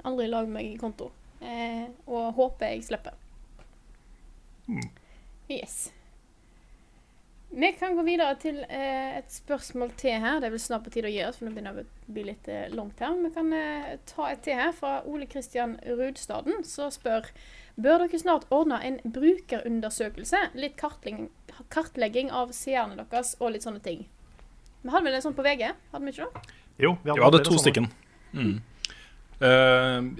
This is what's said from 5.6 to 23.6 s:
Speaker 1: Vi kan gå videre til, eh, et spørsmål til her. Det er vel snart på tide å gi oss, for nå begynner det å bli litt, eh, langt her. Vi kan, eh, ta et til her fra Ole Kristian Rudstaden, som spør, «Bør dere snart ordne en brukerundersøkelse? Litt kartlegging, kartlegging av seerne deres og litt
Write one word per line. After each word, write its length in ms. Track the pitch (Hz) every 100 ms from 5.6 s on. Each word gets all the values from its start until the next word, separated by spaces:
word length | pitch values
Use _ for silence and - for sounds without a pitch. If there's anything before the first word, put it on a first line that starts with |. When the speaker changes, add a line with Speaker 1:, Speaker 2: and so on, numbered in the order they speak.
| - - - - - - _ _ _ _ - - - - _ - - - -
Speaker 1:
Vi 200 | 254 370
kan 220 | 370 370 349
gå 60 | 330
videre 300 | 349 285 277
til, 220 | 311 285 -
eh, 480 | 269 269 262 269 269
et 120 | -
spørsmål 680 | - - 277 - 247 240 -
til 220 | 262 220
her. 180 | 226 302
Det 60 | 233
er 40 |
vel 80 | 226
snart 240 | - 226 220
på 60 |
tide 140 | 233 214
å 40 |
gi 100 | 202 185
oss, 120 | 254
for 80 | 226
nå 80 | 214
begynner 180 | 196 196
det 100 | -
å 280 | - -
bli 100 | 214
litt, 240 | 202 214 -
eh, 200 | 202 -
langt 300 | 226 208 -
her. 140 | 262
Vi 160 | 359 339
kan, 200 | 330 320
eh, 440 | 320 302 294 285 285 -
ta 220 | - 285
et 160 | 277
til 100 | 302
her 180 | 247 311
fra 300 | 339 277 269 285
Ole 200 | 294 269
Kristian 540 | 277 233 240 240 226
Rudstaden, 800 | 240 240 262 262 - 214 254 415
som 280 | 330 - 285
spør, 340 | - 233 220 - - - - - -
«Bør 180 | 254 339
dere 200 | 349 339
snart 260 | 359 311 -
ordne 280 | 277 320 240
en 160 | 262 262
brukerundersøkelse? 1500 | 226 262 311 370 - 226 233 226 214 - 214 - - 392 349
Litt 240 | 247 285 -
kartlegging, 520 | 294 - - 220 - - - - -
kartlegging 580 | 311 320 254 220 240 269
av 180 | 254 247
seerne 440 | 247 269 262 208 196
deres 380 | 220 240 247 -
og 140 | 240
litt 100 | 214